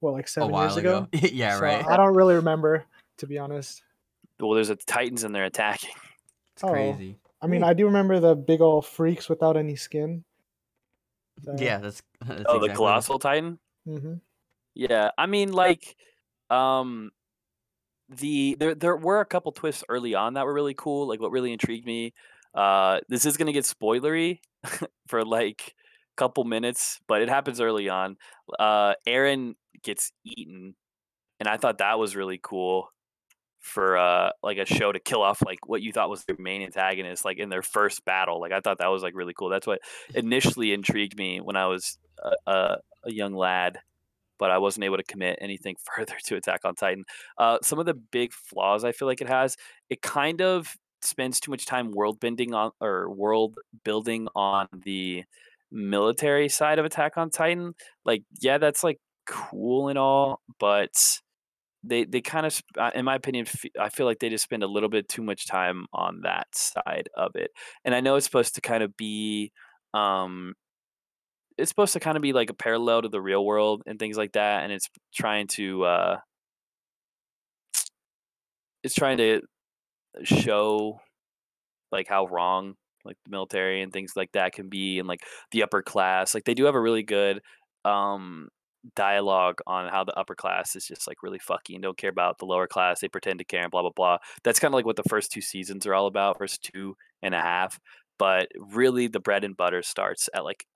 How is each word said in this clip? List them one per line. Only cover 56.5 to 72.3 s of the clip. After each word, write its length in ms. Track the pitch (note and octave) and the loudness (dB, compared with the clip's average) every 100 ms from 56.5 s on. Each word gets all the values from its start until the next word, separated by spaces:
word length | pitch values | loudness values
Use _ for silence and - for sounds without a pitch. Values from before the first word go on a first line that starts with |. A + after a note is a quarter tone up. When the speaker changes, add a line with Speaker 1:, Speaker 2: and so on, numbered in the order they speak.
| - D3+ D#3 | 2 2 2
Speaker 3:
of 80 | D#3 | 0
Attack 300 | D#3+ D3+ E3 | -2 -2 -2
on 120 | E3 | -4
Titan. 440 | - E3 F3 F3 - - _ | 0 0 0 -6 -14 -20 _
Like, 200 | - A2 - - | 0 0 -2 -2
yeah, 180 | C3 C#3+ | 2 4
that's, 260 | D3+ - | 4 2
like, 160 | E3+ - _ _ - | -2 -2 _ _ -12
cool 600 | - - G2+ A#2 B2+ C#3 | -10 -10 -6 0 0 0
and 100 | C#3 | 2
all, 440 | C3+ C#3 C3+ - - - | 4 4 4 0 -12 -2
but 600 | G#2 G2+ F#2+ - - - - _ _ _ _ _ | 2 4 2 2 2 2 -6 _ _ _ _ _
they, 200 | - A#2+ | -2 0
they 160 | G2 A#2+ | 0 -2
kinda 300 | - D#3+ D#3 | -2 -2 -2
sp-, 260 | - - - | -4 -6 -2
uh, 140 | A#2 | -2
in 100 | - | 0
my 100 | C3 | -2
opinion, 320 | C3+ C#3 B2 A2+ | -2 -2 -4 -6
f-, 180 | - - - | -8 -10 -4
I 100 | G#2 | -4
feel 180 | - B2+ | 0 0
like 120 | A2 | 0
they 100 | A#2 | -2
just 160 | A2 | -4
spend 180 | - A2+ | -4 -4
a 40 | G2 | -2
little 220 | G#2 G#2+ | 0 0
bit 200 | G#2+ G2+ | 0 -2
too 140 | - | -6
much 240 | A2 G2 - | -6 -6 -4
time 400 | F#2 F2+ F2+ F#2 | 0 0 -2 -6
on 300 | - F2+ F2+ | -4 -4 -4
that 260 | G1+ - - | -6 -6 -6
side 540 | - - - - D#2+ - | -6 -4 -4 -4 -6 -6
of 180 | - F#2 E2+ | -4 -4 -4
it. 160 | - - - - | -8 -10 -20 -8
And 100 | B2+ | -2
I 60 | B2 | 0
know 160 | C3 C#3 | 2 2
it's 100 | C#3 | 2
supposed 280 | B2+ A#2 - | 2 2 -2
to 40 | |
kinda 280 | - A#2 G#2 | -2 -2 -2
be, 640 | - G#2+ G#2 G#2+ G#2 G#2 - - _ _ | -4 -8 -6 -6 -6 -8 -12 -20 _ _
um, 600 | G#2+ G2+ F#2+ F#2 F#2 F2+ - _ _ _ _ _ _ _ _ _ - | 0 2 0 -2 -8 -12 -16 _ _ _ _ _ _ _ _ _ -4
it's 120 | - | -2
supposed 220 | - G3+ | 2 2
to 80 | E3 | 0
kinda 200 | D#3+ D#3 | -2 0
be, 120 | C#3+ | 2